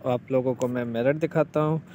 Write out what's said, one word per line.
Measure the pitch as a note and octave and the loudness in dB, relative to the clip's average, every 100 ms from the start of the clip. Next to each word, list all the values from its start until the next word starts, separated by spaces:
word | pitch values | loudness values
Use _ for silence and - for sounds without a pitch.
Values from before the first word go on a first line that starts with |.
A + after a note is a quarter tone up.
| C3+ | -2
आप | B2 - | -2 0
लोगों | C3 B2+ | 0 0
को | A#2+ B2+ | -2 -2
मैं | B2 | -2
मेरिट | A#2+ A#2 B2+ D3+ | -2 0 0 2
दिखाता | D#3+ E3 D3 D3+ | 0 0 0 0
हूँ | D3+ D#3 - | 0 0 -4